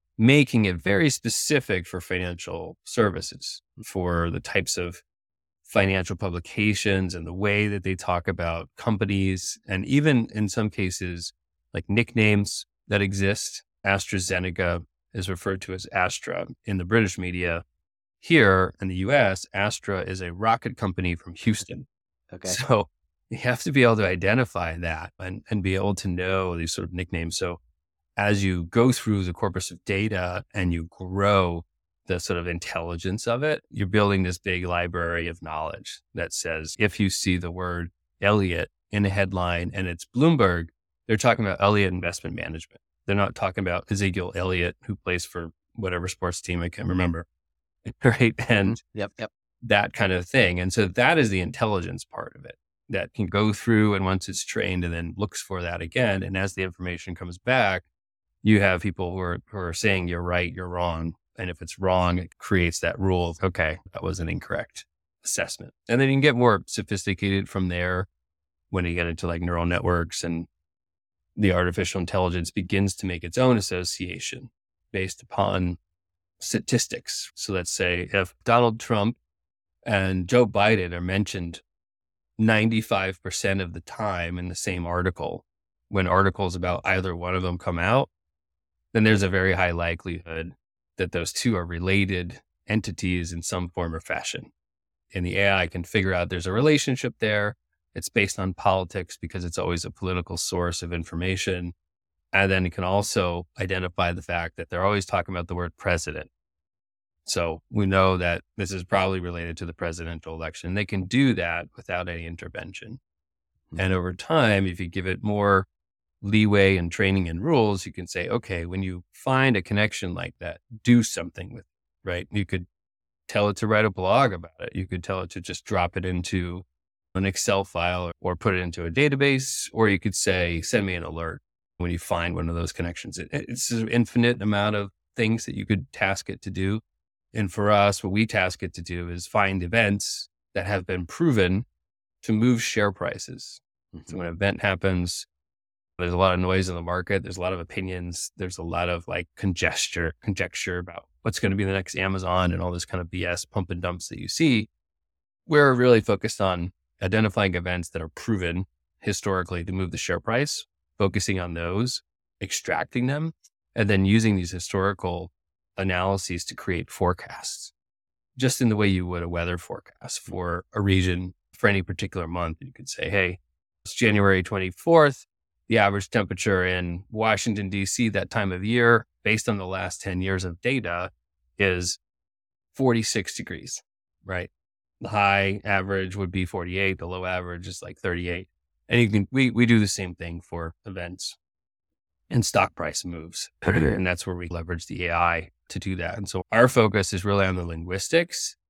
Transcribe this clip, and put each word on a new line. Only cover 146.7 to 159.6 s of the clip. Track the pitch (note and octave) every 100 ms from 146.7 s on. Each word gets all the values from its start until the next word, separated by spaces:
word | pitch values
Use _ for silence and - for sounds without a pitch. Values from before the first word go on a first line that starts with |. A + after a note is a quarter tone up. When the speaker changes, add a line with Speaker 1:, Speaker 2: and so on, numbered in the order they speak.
| F2
Speaker 1:
the |
market. | E2+ F2+ F2+ G2
There's | E2+ F#2
a |
lot | F2+
of | F2
opinions. | E2 - F#2+ F2+ F2 E2+ - -
There's | F2+ F2+
a |
lot | E2+ F2 F2
of, | F2 E2+
like, | F2 E2+ -
conjecture, | G2 F2 E2 - - E2+ E2 -
conjecture | - G2 E2+ - - F2+
about | F2 E2+ - _
what's | - -
gonna | G2+ G2
be |
the | G2
next | F#2+ F#2 -
Amazon | F#2+ F#2+ F#2 F2+ F2+
and | F2
all | F2+
this | F2 -
kind | F#2
of | E2+
B | F2+ F2
S | F2 -
pump | G#2+ F2
and | F2
dumps | F2 F2+ -
that | -
you | G2
see. | - E3 A#2 A2 _ _ _ _ _ _ _ -
We're | D3 C#3+
really | B2+ B2+ A2+
focused | G2+ G2+ G#2+ -
on | F#2+ F2 F2+ - _ -
identifying | F#2+ A2 G#2+ A2 G2 F2
events | F2+ F2+ E2+
that | -
are | D#2+
proven | - - G#2 F2 F2 F#2 _ _ _
historically | - G2 G2+ F#2 F2 F2